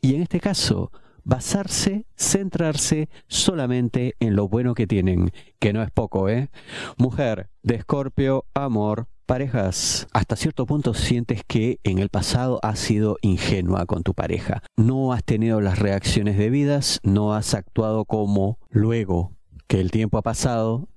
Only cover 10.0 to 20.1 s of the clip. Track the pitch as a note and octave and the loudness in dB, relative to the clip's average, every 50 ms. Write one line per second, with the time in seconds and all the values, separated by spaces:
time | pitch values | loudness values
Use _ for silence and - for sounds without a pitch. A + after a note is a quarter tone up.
10 | - - - A2 G#2 - A2+ - - D#3 D3+ - C3 - D3 D3+ C#3+ B2+ A2 - | -6 0 0 0 2 2 -2 -2 -2 -4 -2 -2 -2 0 0 0 0 0 0 0
11 | - - B2 A#2+ A#2 - B2+ G2+ - - - A#2+ A2 A#2+ B2+ - - G2+ F#2+ F#2+ | 0 0 2 0 0 -2 -4 -6 -4 -2 0 0 2 2 -2 -2 -2 0 0 2
12 | G2 G2+ - G#2 F#2 - - B2 B2+ C3 B2 - - A2 A2 - - - A2+ G#2 | 0 2 0 -2 -2 0 0 0 0 0 -2 0 -2 -2 -2 -2 0 0 2 2
13 | G#2+ G#2+ G#2 - - G2+ F#2 - - - - G2 F2+ E2+ F2+ F#2 F2 - - E2+ | 2 2 0 2 2 2 2 2 2 0 0 0 2 0 0 0 0 0 -2 -2
14 | F2 F#2+ F#2 - - E2+ F2 F#2 - - G2+ - - - _ - A2 A2+ C3 C3 | -2 -4 -2 -2 -2 -2 -2 -4 -2 -4 -4 -4 -6 -6 _ 2 4 4 4 2
15 | C3+ C3 B2+ A#2+ - - A#2+ G#2+ A2 A#2 A2+ G#2+ G#2 G2 F2+ F#2+ G#2 G2+ G2 G2 | 0 0 0 -2 -2 0 0 0 2 2 2 2 2 0 0 2 0 0 0 0
16 | - - - A#2 G#2 G#2 G2+ G2 G#2 A2 B2 C#3+ C#3+ C#3+ C#3+ C#3+ C3+ - - - | 0 0 0 2 2 2 2 2 2 2 2 2 2 2 2 0 0 -2 -4 -2
17 | - - G2 G#2 G#2 G#2+ G#2+ G#2+ G#2+ - - G#2 G2 - - A#2 A2 A2 A2 A2 | 0 2 2 2 2 2 0 -2 0 -2 -2 -4 -4 -4 -2 -2 0 0 0 -2
18 | G#2 - - A2 G#2+ G2+ G2+ G2+ G2 G2 A2+ - - - - G#2 G#2 A2+ A#2 A#2 | -2 0 0 0 0 2 2 2 2 0 -2 -4 -10 0 2 2 2 4 2 0
19 | G#2+ F#2+ F#2 F2 E2+ F2+ - - - _ - - - _ - F#2+ F#2+ F2+ - A2 | 0 0 0 0 0 -2 -6 -18 -20 _ -20 -20 -4 _ 0 2 2 2 2 0
20 | A2 G#2 | 0 2